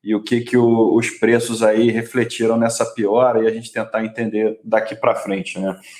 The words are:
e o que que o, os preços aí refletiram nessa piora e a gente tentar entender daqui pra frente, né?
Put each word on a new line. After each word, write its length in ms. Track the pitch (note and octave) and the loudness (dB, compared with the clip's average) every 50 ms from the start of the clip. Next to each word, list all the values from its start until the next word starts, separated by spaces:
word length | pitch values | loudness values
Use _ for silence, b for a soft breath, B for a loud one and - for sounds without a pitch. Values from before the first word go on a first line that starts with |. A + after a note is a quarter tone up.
e 120 | _ G2+ A2 | _ -4 -4
o 80 | G#2 | -4
que 180 | G#2+ - B2 A#2 | -2 -2 -2 -2
que 160 | A#2 - - | -2 0 2
o, 400 | B2 A#2+ A#2 A#2 A2+ A2+ G2+ - | 4 4 4 4 4 4 4 4
os 140 | A#2 A#2 - | 2 0 -2
preços 520 | - - A2+ A2+ A#2+ A#2 A#2 - A#2 G#2+ | -4 0 2 2 2 2 0 -2 -2 2
aí 280 | A2+ G#2+ G#2+ A2 A#2+ A#2 | 2 2 4 4 2 2
refletiram 640 | A2 A#2 A2+ - - B2+ A2+ A#2 - - A#2 A2 A2+ | 2 0 -4 -4 -2 -2 -2 -2 -2 -2 0 0 2
nessa 300 | A#2 A#2 A#2 - - A#2 | 2 0 0 0 -2 -4
piora 560 | - - - G#2+ G2 G#2+ B2 B2+ B2+ A#2 A2 | -4 -2 -4 -2 0 2 4 2 4 2 2
e 40 | A2+ | 0
a 40 | A2+ | 0
gente 200 | A2 A2+ A2+ - | -2 -2 -10 -8
tentar 320 | - A#2 G#2+ - - A2 | -8 -8 -6 -4 -4 -4
entender 560 | A2 A2 - A#2+ A#2 A2 G#2+ G#2+ A2 G#2+ A2 - _ | -4 -4 -6 -6 -6 -4 -2 -2 -2 -2 -2 -6 _
daqui 320 | A2+ A2 A2 - - - | 0 0 0 0 -2 -6
pra 180 | - - A#2+ A2+ | -2 0 0 0
frente, 460 | - - G2+ G2 F#2+ F2+ - - F#2+ | 0 -4 -4 -6 -6 -6 -8 -8 -6
né? 180 | F#2+ F#2+ F#2 B B B B B | -6 -6 -6 B B B B B